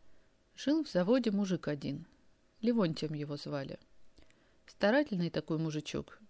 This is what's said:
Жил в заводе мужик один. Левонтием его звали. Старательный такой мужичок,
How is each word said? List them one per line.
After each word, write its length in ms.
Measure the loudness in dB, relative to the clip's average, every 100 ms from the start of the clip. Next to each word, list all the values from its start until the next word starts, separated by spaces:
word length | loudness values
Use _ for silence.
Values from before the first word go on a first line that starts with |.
| -20 -20 -20 _ _ -6
Жил 260 | 0 0
в 60 | 2
заводе 420 | 0 4 4 4
мужик 380 | 0 0 -2 -2
один. 360 | -4 -4 -6 -10 _ _ _ _ _
Левонтием 540 | 0 2 2 0 -4
его 240 | -6 -6 -8
звали. 420 | -6 -6 -6 -10 _ -20 -20 -20 -20 _ _ _ -20
Старательный 640 | 0 4 6 4 0 0
такой 280 | -2 -2 -2
мужичок, 600 | 0 -2 -4 -6 -8 -14 -10